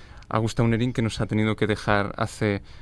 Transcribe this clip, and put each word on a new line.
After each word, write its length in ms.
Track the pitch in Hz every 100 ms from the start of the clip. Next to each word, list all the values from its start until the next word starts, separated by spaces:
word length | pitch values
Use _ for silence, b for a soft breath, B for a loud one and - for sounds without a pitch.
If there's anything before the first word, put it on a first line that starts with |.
| B B B
a 60 | 110
Gustavo 320 | 110 - 117
Nerín, 240 | 113 123
que 80 | 123
nos 180 | 113 -
ha 60 | 107
tenido 320 | 107 110 104
que 100 | 104
dejar 460 | 104 - 104 98 -
hace, 460 | 113 - 107 101 B B